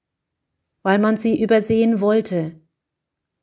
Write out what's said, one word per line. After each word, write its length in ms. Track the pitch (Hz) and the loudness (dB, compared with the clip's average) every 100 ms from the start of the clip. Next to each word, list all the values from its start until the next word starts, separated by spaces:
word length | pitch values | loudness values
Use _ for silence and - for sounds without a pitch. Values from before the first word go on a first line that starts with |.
| _ _ _ _ _ _ _ _ | _ _ _ _ _ _ _ _
weil 160 | 190 202 | 0 0
man 180 | 208 220 | 0 0
sie 240 | 226 220 | -2 0
übersehen 580 | 220 220 214 226 226 214 | 2 2 2 0 0 0
wollte, 540 | 202 220 220 175 160 - _ _ _ _ _ _ _ _ | 0 0 -2 -4 -6 -10 _ _ _ _ _ _ _ _